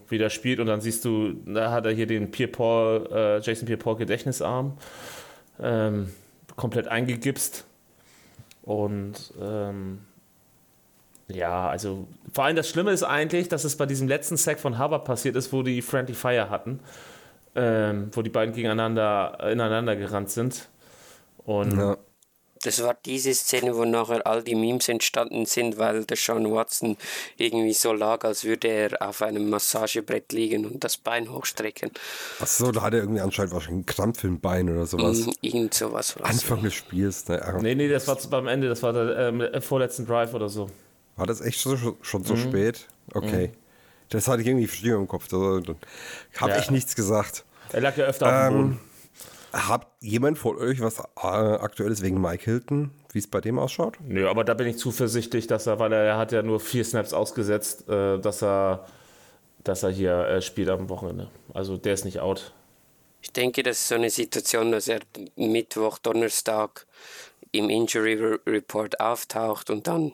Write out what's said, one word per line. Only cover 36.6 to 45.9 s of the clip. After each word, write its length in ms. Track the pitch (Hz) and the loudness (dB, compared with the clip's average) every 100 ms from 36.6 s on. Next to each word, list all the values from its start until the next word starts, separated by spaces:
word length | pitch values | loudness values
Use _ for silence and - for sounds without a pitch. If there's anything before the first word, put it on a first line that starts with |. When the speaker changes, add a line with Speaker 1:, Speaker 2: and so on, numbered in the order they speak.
Speaker 2:
des 100 | 104 | 0
Spiels, 540 | - - 90 98 92 - | -2 -4 0 0 0 -2
ne? 320 | 85 90 92 | -2 0 0
Speaker 1:
Nee, 140 | 110 131 | 2 2
nee, 120 | 147 | 2
das 180 | 139 131 | 2 2
war 100 | 135 | -2
zu, 100 | - | 0
beim 200 | 135 131 | -2 0
Ende, 200 | 135 131 | 0 2
das 120 | 120 | 2
war 100 | 120 | 0
der, 360 | 117 117 - 120 | 2 2 2 0
ähm, 340 | 117 120 135 | 0 0 -2
vorletzten 460 | - 135 127 - 113 | 0 0 0 -2 0
Drive 260 | 117 117 | 0 0
oder 160 | 120 104 | -2 -4
so. 180 | 107 98 - - _ _ - | -4 -6 -10 -20 _ _ -6
Speaker 2:
War 120 | 95 | -4
das 140 | 113 | -2
echt 200 | 120 - | -2 -2
schon, 340 | 131 135 120 - | -2 0 -2 -6
schon 220 | - 101 | -6 -4
so 100 | 110 | 0
Speaker 1:
Mhm. 40 | 113 | 0
Speaker 2:
spät? 480 | 127 98 107 120 - _ - | 2 2 0 0 -14 _ -8
Okay. 360 | 104 104 95 90 | -6 -2 0 0
Speaker 1:
Mhm. 40 | - _ - - - _ | -4 _ -20 -20 -20 _
Speaker 2:
Das 180 | 110 131 | -2 2
hatte 140 | 123 | 2
ich 60 | 113 | 4
irgendwie 200 | 131 110 | 2 2
früher 300 | - 113 110 | 0 2 2
im 100 | 95 | 2
Kopf. 200 | 90 - | -4 -2
Da, 320 | 92 95 95 | 0 2 2
da 120 | 87 80 - | -2 -10 -12